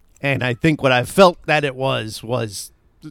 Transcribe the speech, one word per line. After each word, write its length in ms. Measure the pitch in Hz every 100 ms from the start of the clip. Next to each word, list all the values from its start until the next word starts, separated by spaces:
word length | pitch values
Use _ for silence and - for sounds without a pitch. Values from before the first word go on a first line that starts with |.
| _ _
And 220 | 143 131
I 100 | 123
think 280 | 117 160 147
what 100 | 135
I 100 | 123
felt 340 | 120 - 190 170 -
that 180 | 151
it 120 | 147 127
was, 480 | 131 127 110 104
was, 480 | 110 123 113 101 - _ _ _ 156